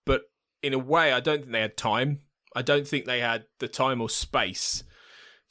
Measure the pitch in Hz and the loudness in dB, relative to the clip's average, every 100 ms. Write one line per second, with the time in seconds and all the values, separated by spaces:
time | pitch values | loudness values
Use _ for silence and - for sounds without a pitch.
0 | - 131 - _ _ _ 143 131 127 160 | 0 0 -2 _ _ _ -2 -2 2 4
1 | 160 123 135 151 127 113 110 - 113 107 | 4 4 2 -2 -2 -2 -2 -2 0 0
2 | 135 143 - _ _ 120 123 147 143 143 | 0 -2 -8 _ _ -4 2 2 2 -4
3 | 127 123 120 117 - _ 123 - 131 127 | -2 0 0 -2 -4 _ -8 -2 0 0
4 | 113 - - 135 98 101 - - - - | -2 -4 -2 0 0 -2 -6 -6 -10 -20
5 | - - - - _ | -20 -20 -20 -20 _